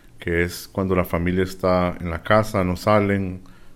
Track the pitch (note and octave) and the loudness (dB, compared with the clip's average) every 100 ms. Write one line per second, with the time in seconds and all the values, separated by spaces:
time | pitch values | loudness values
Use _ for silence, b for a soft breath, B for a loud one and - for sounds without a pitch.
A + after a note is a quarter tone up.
0 | B - - E2+ F2 - - - F#2+ F#2 | B -10 -2 0 0 -2 -10 -4 0 2
1 | F2 E2+ F2 F2+ F2+ - F#2 F2+ F2+ F2 | 2 0 0 0 0 0 0 2 2 -2
2 | F2 E2 - G#2+ G#2+ G2+ F2+ F2+ G#2+ G#2+ | -6 -6 2 2 2 0 0 0 2 4
3 | G2+ G2 F#2+ F#2 - b b | 4 0 -2 -8 -14 b b